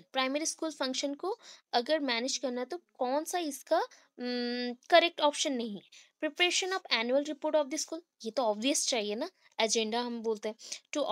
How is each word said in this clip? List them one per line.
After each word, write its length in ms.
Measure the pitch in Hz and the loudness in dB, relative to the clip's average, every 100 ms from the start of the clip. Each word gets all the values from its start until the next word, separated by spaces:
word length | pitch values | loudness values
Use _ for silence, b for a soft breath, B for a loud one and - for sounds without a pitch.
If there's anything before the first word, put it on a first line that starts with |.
| - | -2
प्राइमरी 340 | 262 262 294 320 | -2 0 0 -2
स्कूल 240 | - 320 | -4 -4
फंक्शन 440 | 294 262 262 285 | -2 -4 -2 -4
को 240 | 285 359 466 B B _ | -4 -6 -6 B B _
अगर 280 | 240 240 311 | 0 2 2
मैनेज 380 | 269 226 262 - | 2 0 0 -2
करना 220 | 269 247 | -2 -4
है 60 | 254 | -6
तो 100 | 359 | -8
कौन 480 | _ - 247 285 | _ -4 0 0
सा 140 | 320 359 | 0 -2
इसका, 400 | 311 - - 330 508 B B - | -2 -4 0 2 2 B B -8
उम, 560 | 247 247 240 247 247 240 - | -4 -2 -2 -2 -4 -6 6
करेक्ट 300 | 339 339 - | 6 6 2
ऑप्शन 320 | 294 294 311 | 0 2 -2
नहीं 220 | 254 226 | -2 -4
है? 80 | 202 - B B - | -8 -14 B B -6
Preparation 480 | 311 302 359 349 370 | -4 2 2 2 0
of 140 | 381 - | -2 0
annual 340 | 233 240 269 294 | 0 2 2 0
report 260 | 294 311 | -4 0
of 140 | 302 269 | 2 2
the 80 | 302 | -2
school, 200 | - 330 - - | -6 -8 -12 -12
ये 60 | 226 | -6
तो 120 | 269 226 | 0 0
obvious 340 | 208 269 311 - | 2 2 2 0
चाहिए 260 | 240 208 | 0 -2
ना, 140 | 214 339 _ b - | -4 -6 _ b 0
agenda 380 | 220 226 220 233 | 2 2 0 -2
हम 180 | 247 233 | -2 -4
बोलते 260 | 220 214 214 | -4 -4 -4
हैं। 80 | 220 B B B | -8 B B B
To 100 | 294 - | -4 4